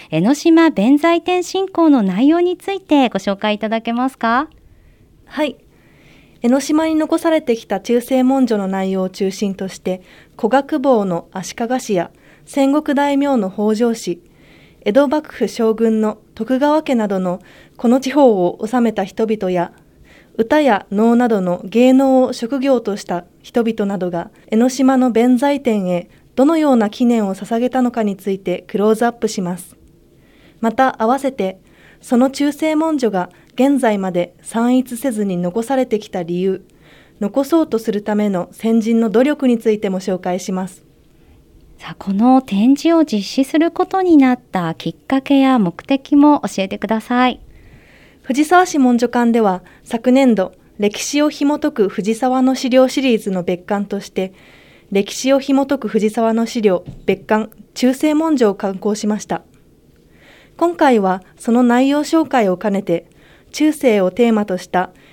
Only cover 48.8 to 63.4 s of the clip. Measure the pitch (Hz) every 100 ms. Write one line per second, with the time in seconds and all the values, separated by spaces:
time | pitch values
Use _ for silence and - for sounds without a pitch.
48.8 | 254 240 240 240 240 233 208 180 - -
49.8 | - 226 247 262 262 202 185 - _ -
50.8 | 208 - - 285 302 294 285 294 294 294
51.8 | 190 - 190 220 254 262 262 262 262 254
52.8 | 262 285 262 220 208 185 175 180 - 202
53.8 | 196 202 - - 285 - - - - -
54.8 | - 196 202 - 262 277 269 269 277 277
55.8 | 214 214 208 220 226 226 226 240 208 175
56.8 | - - - 196 - 214 220 - - -
57.8 | 254 262 302 302 320 285 220 190 196 190
58.8 | 214 214 208 208 - 180 - _ _ _
59.8 | _ _ _ _ _ - _ - 339 339
60.8 | 294 233 190 185 - - - 233 247 240
61.8 | 269 294 294 330 311 262 202 180 214 196
62.8 | 185 170 - _ _ _